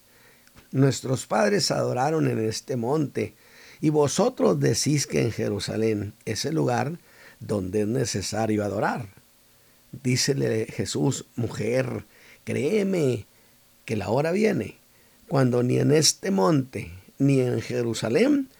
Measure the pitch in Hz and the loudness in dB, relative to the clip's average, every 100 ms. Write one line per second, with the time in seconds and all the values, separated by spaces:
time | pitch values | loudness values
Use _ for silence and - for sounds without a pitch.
0 | _ _ - _ _ - - 131 135 113 | _ _ -20 _ _ -20 -6 2 2 2
1 | 120 127 - 208 208 202 - 147 123 123 | -4 -6 -2 0 2 2 0 0 0 0
2 | 143 160 139 120 110 107 - 127 117 156 | 0 0 0 0 -2 -4 -6 -4 -2 0
3 | 143 - 104 - - - - - 156 151 | -2 -4 -6 -8 -20 -20 -20 -2 0 4
4 | 143 - 226 262 240 160 139 123 - 147 | 2 4 0 2 2 4 2 2 2 0
5 | - 156 123 107 113 101 - 104 110 107 | 0 0 0 0 -2 -2 -4 0 0 0
6 | 101 - - 107 139 156 135 120 123 170 | -4 -10 -8 -6 -4 0 0 0 -2 -6
7 | - - - - 110 104 92 104 104 127 | -14 -20 -20 -16 -4 -4 -2 0 0 0
8 | 117 104 90 107 110 107 101 98 156 226 | -2 -2 -4 -2 0 0 0 -2 -2 -4
9 | 104 - _ _ _ _ _ _ _ - | -8 -14 _ _ _ _ _ _ _ -8
10 | 127 127 - 139 127 113 110 - 101 - | -2 0 0 0 0 -2 -4 -6 -6 -2
11 | 143 127 - - 113 - 107 127 127 110 | -2 -2 -8 -6 -6 -4 -2 0 -2 -6
12 | - - - - - 113 139 214 196 185 | -12 -20 -20 -20 -6 -2 0 0 0 2
13 | 139 113 - _ _ _ _ _ - 110 | 0 0 -6 _ _ _ _ _ -6 -4
14 | 95 120 160 190 214 151 95 - _ _ | 0 0 0 2 2 0 -4 -10 _ _
15 | _ _ - 143 127 120 123 127 127 151 | _ _ -4 2 2 2 2 2 4 4
16 | 143 - 196 196 185 151 127 104 82 92 | 4 0 -2 2 4 2 0 -6 -10 -14
17 | - - 139 135 123 117 - 123 117 110 | -16 0 2 4 2 -2 -4 -4 -2 -2
18 | 107 139 262 285 269 _ | 0 2 4 2 0 _